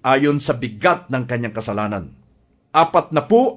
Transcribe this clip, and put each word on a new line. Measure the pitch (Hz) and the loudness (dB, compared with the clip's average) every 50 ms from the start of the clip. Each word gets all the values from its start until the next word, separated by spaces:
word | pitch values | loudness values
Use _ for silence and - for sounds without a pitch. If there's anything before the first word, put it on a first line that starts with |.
| - | 0
ayon | 127 135 139 143 147 147 143 - | 0 2 2 2 2 0 0 0
sa | - 139 120 | -2 -2 -2
bigat | 127 - 107 104 - - - 180 - | -4 -8 -4 0 0 0 0 0 -2
ng | - 131 127 120 | -6 -6 -6 -4
kanyang | 123 123 120 120 110 - | -4 -4 -4 -6 -6 -6
kasalanan. | 113 104 - 101 107 107 104 104 95 78 64 - - _ _ _ _ _ _ _ _ _ _ - | -8 -6 -4 -4 -4 -4 -4 -4 -6 -8 -10 -16 -20 _ _ _ _ _ _ _ _ _ _ 2
Apat | 156 165 - - - - - 156 | 2 2 4 2 0 0 0 -2
na | 147 143 | -2 0
po | - 214 233 262 254 - | 4 4 4 4 2 0